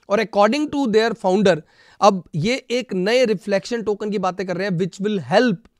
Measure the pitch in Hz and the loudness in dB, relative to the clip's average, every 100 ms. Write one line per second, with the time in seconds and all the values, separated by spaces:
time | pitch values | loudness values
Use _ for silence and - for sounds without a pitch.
0 | - 208 214 202 208 285 302 285 269 214 | -4 -2 0 2 2 2 -2 -2 0 2
1 | 226 220 190 185 196 160 - _ _ - | 0 -2 0 2 4 2 -2 _ _ 2
2 | 208 190 - 156 196 262 - 240 - 190 | 2 2 -6 -4 -2 -2 -4 -6 -4 -2
3 | 190 254 240 202 - 196 - 233 214 202 | 0 2 2 0 -2 -4 -2 -6 -4 -6
4 | 208 196 185 180 190 175 202 165 180 - | -4 -2 -4 -4 -6 -4 -4 -2 -4 -4
5 | 202 202 127 196 247 170 _ _ | -4 -4 0 2 2 0 _ _